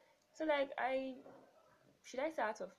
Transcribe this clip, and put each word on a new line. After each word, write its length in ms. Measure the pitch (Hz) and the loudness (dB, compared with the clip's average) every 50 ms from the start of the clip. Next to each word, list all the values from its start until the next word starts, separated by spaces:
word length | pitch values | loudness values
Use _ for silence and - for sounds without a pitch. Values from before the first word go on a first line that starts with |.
| - _ _ _ _ _ - | -20 _ _ _ _ _ -4
So, 120 | - 320 | -2 2
like, 260 | 311 294 285 269 277 - - | 4 4 4 4 2 0 0
I, 380 | - 254 262 262 262 262 254 254 - - - - - - - - - - - _ _ - - _ - | 0 2 2 2 0 -2 -6 -8 -12 -18 -18 -20 -20 -20 -20 -20 -20 -20 -20 _ _ -20 -20 _ -18
should 160 | - - 247 | -8 -4 -2
I 100 | 277 320 | -2 0
say 120 | 311 - 233 | 0 0 0
out 180 | 214 226 - | 0 0 -2
of 100 | 190 185 - | -6 -10 -10